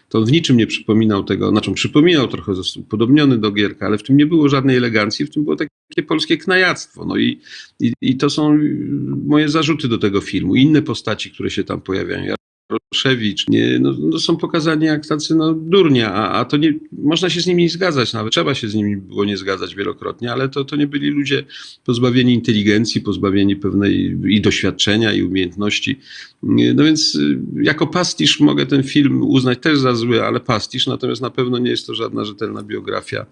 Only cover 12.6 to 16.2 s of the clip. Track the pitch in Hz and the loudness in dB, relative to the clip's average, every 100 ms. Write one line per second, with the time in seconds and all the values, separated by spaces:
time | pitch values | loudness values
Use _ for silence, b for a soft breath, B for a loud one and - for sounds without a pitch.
12.6 | - 110 - - 135 123 107 92 - 113 | -10 -8 -6 -4 0 0 -2 -2 0 2
13.6 | 117 123 135 135 156 160 165 170 165 170 | 2 2 0 0 -2 -2 -2 -2 -2 -2
14.6 | 156 156 160 151 - 156 - 160 156 160 | 0 0 0 -2 -4 -6 -2 0 0 -2
15.6 | 160 190 165 127 110 95 | 2 4 4 4 2 -2